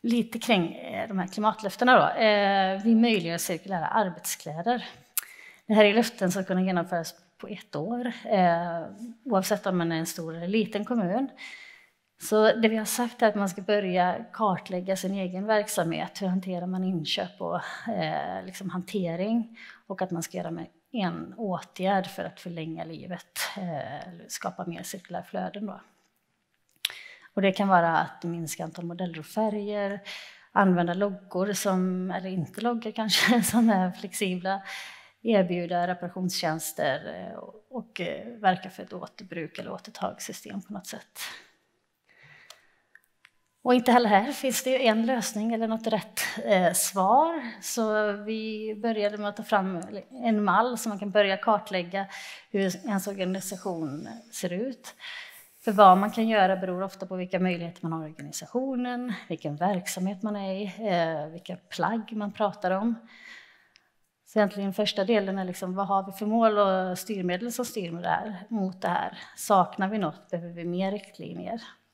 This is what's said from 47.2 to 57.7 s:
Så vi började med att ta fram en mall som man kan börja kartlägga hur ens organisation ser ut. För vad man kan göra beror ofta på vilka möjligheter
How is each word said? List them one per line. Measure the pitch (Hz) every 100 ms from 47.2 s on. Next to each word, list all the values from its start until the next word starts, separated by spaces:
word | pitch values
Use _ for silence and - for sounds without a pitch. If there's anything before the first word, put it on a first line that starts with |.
| 320 330 240 -
Så | - - 220 214 214
vi | 202 208 220 220 214 220 214
började | 226 214 208 208
med | 208
att | 208
ta |
fram | 214 208 190 180 190 208 - 254
en | 240 214
mall | 208 185 240 233
som | 226
man | 202
kan | 202
börja | 202 196 190
kartlägga | - 208 208 190 175 196 190 - - - _
hur | 202 196 185 277
ens | 196 190
organisation | 196 185 190 185 185 202 170 156 147 226 233 -
ser | - 180
ut. | 175 254 240 - - - - - - - _ -
För |
vad | 202 196 185
man | 208
kan | 226 220
göra | 214 190 190
beror | 185 180
ofta | 190 - 185
på | 185
vilka | 180 185
möjligheter | 185 175 170